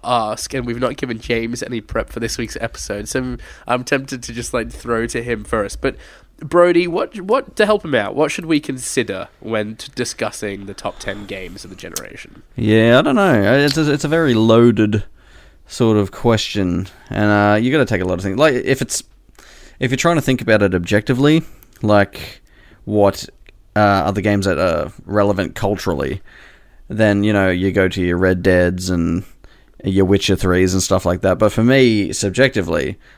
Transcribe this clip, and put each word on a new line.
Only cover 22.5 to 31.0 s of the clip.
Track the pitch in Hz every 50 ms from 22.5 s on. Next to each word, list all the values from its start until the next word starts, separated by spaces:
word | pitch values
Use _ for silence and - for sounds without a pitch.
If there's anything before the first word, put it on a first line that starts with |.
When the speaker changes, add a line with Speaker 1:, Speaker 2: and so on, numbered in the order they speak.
| _ - - - - - -
Speaker 2:
what, | - 104 104 101 98 95 - - - - _ - - - - _ _ -
uh, | 104 107 101 101 95 73
are | 95 98
the | 104 90
games | 107 104 101 92
that | 98 87 73
are | 90 90 82 80 - - - - -
relevant | - - 104 101 104 98 95 90 - -
culturally, | - - 98 104 90 - 98 80 67 71 67 80 92 - - - - - - - - _ _ - - - -
then, | - 107 110 104 101 101 101
you | 107 104
know, | 101 95 95
you | 90 90 92 95 95
go | 101 95 92
to | - 95
your | 90 87 87 87
Red | 95 92 92 90 87
Deads | 95 92 90 87 87 90 90 92 92
and | 90 85 85 85 82 92 - - - - - - - _ _ _ _ - -
your | 101 92 95 95
Witcher | 92 101 98 - - 95
threes | 87 - 90 90 90 92 90 92
and | 95 -
stuff | - 95 92